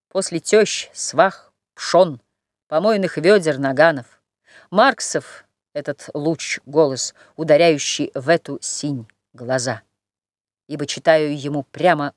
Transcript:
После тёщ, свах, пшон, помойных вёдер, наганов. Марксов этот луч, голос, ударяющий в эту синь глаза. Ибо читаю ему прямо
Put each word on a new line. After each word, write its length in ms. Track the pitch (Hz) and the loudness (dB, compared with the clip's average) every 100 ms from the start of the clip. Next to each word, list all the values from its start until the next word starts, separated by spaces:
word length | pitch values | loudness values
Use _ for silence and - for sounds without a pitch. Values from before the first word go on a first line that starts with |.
| _ | _
После 300 | 190 190 165 | -6 -4 -6
тёщ, 500 | - 208 208 - - | 2 4 4 -2 -10
свах, 580 | - - 143 190 - _ _ _ | -12 -6 2 2 0 _ _ _
пшон, 480 | - - 170 180 127 _ _ _ _ - | -12 0 2 2 0 _ _ _ _ -6
помойных 500 | 156 202 208 180 - | -2 0 0 -2 0
вёдер, 400 | 165 208 160 135 | 4 4 2 -2
наганов. 640 | 135 131 165 143 120 _ _ _ _ - - | -2 4 4 2 -8 _ _ _ _ -20 -4
Марксов 760 | 190 262 254 - 156 - - _ _ _ | 2 2 2 -6 -6 -8 -20 _ _ _
этот 360 | 147 147 139 - | -12 -10 -12 -10
луч, 460 | 147 151 160 - - - | -4 -4 -4 -6 -10 -2
голос, 500 | 147 147 127 - _ _ - | 2 2 0 -8 _ _ -6
ударяющий 760 | 160 147 170 147 - - 143 | 2 6 6 4 -2 -4 -6
в 160 | 139 131 | -4 0
эту 300 | 165 - 139 | 0 -2 -12
синь 460 | - - 147 135 110 _ _ | -10 -8 -6 -8 -10 _ _
глаза. 480 | 117 120 131 123 110 _ _ _ _ _ _ _ _ - | -14 -6 -4 -4 -8 _ _ _ _ _ _ _ _ -14
Ибо 180 | 151 143 | -10 -8
читаю 540 | - 165 160 151 147 | -2 2 2 2 -4
ему 240 | 139 147 | -6 -8
прямо 500 | - - 175 151 143 | -8 -2 0 0 -4